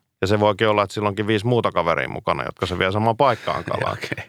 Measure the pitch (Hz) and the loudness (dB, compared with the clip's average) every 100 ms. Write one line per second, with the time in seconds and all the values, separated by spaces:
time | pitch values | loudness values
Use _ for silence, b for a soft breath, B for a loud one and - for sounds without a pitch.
0 | _ - 95 104 104 101 110 104 98 107 | _ -4 0 4 4 4 2 2 0 0
1 | 104 98 104 107 117 120 101 87 85 78 | -2 0 0 0 2 2 2 0 0 0
2 | 62 - - 73 64 - 90 90 95 104 | -2 -4 -2 -2 -4 -6 -4 -2 0 2
3 | 113 113 135 110 - 71 - - - - | 2 2 2 2 -2 -4 -4 -4 -4 -4
4 | - - | -8 -10